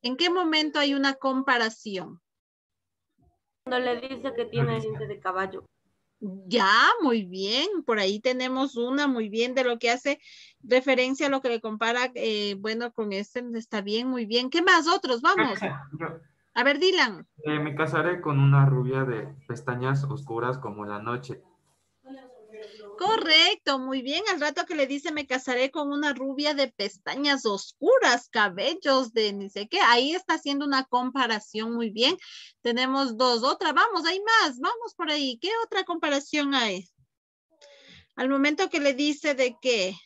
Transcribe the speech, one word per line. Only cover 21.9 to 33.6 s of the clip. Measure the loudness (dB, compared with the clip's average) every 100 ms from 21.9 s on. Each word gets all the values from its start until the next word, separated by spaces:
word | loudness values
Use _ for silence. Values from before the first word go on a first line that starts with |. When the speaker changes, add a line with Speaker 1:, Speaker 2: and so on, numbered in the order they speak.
| _ -20 -20 -20 -20 -20 -20 -18 -18 -20 -4
Speaker 1:
Correcto, | 2 2 6 6 6 2 -2 -2
muy | -2 -4
bien. | -2 -4 -2
Al | -2
rato | -2 -2 -4
que | 0
le | -2
dice, | -2 -6
"Me | -6 -4
casaré | -6 -2 -2 -2
con | -2 -4
una | -2 -2
rubia | -2 -6 -2 -2
de | 0 -2
pestañas | _ -8 -8 -10 -4 0 0 0
oscuras, | -4 -6 -2 4 6 6 2 0
cabellos | 0 0 0 -4 -2 2 2 2
de | 0 -2
ni | -4 -8
sé | -10 -4
qué", | 2
ahí | 4 6 4
está | -2 -2 -4
haciendo | -2 -2 0
una | 0 0
comparación, | -2 -2 -2 -2 -2 -4 -8 -4
muy | -4 -4
bien. | 0 0 0 -8 -20 -20 _
Tenemos | -2 0 0 0 -2 2
dos, | 2 2
otra, | 0 0